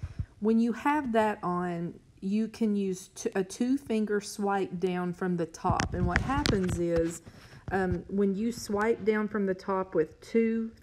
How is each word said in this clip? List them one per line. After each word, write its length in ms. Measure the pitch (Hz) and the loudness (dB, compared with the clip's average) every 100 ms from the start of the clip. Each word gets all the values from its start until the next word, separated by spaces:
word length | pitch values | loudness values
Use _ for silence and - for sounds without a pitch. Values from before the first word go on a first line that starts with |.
| - - - - | -6 -8 -10 -2
when 220 | 208 226 | 2 2
you 120 | 233 | 2
have 380 | 226 285 302 269 | 0 0 0 2
that 280 | 226 214 208 | 2 2 0
on, 560 | 175 175 180 170 170 - - - | -2 -2 -2 -4 -6 -10 -18 -10
you 260 | 190 208 220 | -2 -2 -2
can 300 | - 226 202 | -2 0 2
use 320 | 196 185 - - | 0 -4 -8 -8
t-, 120 | - | -4
a 80 | 196 | -2
two-finger 760 | 190 - 247 277 - 220 208 208 | -2 -2 0 0 0 0 2 0
swipe 580 | 202 - 202 196 190 180 | -2 -4 0 0 -2 -2
down 340 | 185 180 180 | -2 0 -2
from 240 | 175 185 175 | -2 -2 0
the 100 | 160 | -2
top. 480 | - 185 - - | -2 0 2 0
And 120 | 175 180 | 0 0
what 140 | 180 | 0
happens 580 | - 277 294 208 180 175 | 0 0 2 2 0 0
is, 440 | 170 170 165 170 - - - - - | 2 2 0 -4 -14 -20 -20 -16 -2
um, 320 | 190 185 175 - | 0 2 0 -2
when 280 | 196 202 190 | 2 2 2
you 160 | 233 | -2
swipe 520 | 226 - 202 220 226 | -4 -2 0 2 2
down 220 | 196 214 208 | 2 2 2
from 200 | 214 196 | 2 0
the 80 | |
top 420 | 185 - 190 190 170 | 0 0 -2 2 2
with 240 | 156 - | 0 -4
two 500 | - 226 226 226 226 - | 0 4 4 2 -2 -4